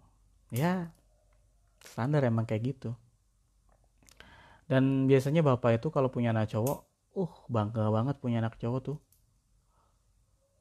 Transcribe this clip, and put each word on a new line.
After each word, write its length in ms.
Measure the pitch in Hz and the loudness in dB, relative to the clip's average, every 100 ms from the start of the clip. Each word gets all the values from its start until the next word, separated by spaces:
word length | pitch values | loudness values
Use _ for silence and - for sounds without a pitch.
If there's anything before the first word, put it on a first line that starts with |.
| _ _ _ _ _ | _ _ _ _ _
Ya, 400 | 120 170 185 170 - _ _ _ _ _ _ _ _ | -2 -2 -2 -6 -14 _ _ _ _ _ _ _ _
standar 440 | - - 123 151 127 | -14 -6 -2 0 2
emang 160 | 113 | 0
kayak 320 | 113 110 123 | -2 -4 -4
gitu. 160 | 143 117 117 _ _ _ _ _ _ _ _ _ _ - - - - - - - | -6 -10 -12 _ _ _ _ _ _ _ _ _ _ -20 -20 -20 -20 -20 -18 0
Dan 400 | 131 135 135 135 | 2 4 2 4
biasanya 400 | 135 139 160 147 | 4 4 2 4
bapak 320 | 123 120 117 | 4 2 2
itu 160 | 156 | 0
kalau 160 | 147 131 | -2 -2
punya 240 | 127 117 | 0 0
anak 160 | 110 107 | 0 -2
cowok, 280 | 110 123 - - _ _ | -2 -2 -2 -8 _ _
uh, 200 | 202 175 - - | -6 -6 -8 -4
bangga 400 | 117 104 113 107 | -2 -2 -2 0
banget 280 | 110 131 139 | 0 -2 -4
punya 240 | 123 117 | -4 -2
anak 160 | 113 - | -4 -6
cowok 220 | 117 123 | -6 -6
tuh. 160 | - 147 _ _ _ _ _ _ _ _ _ _ _ _ _ _ _ _ | -8 -12 _ _ _ _ _ _ _ _ _ _ _ _ _ _ _ _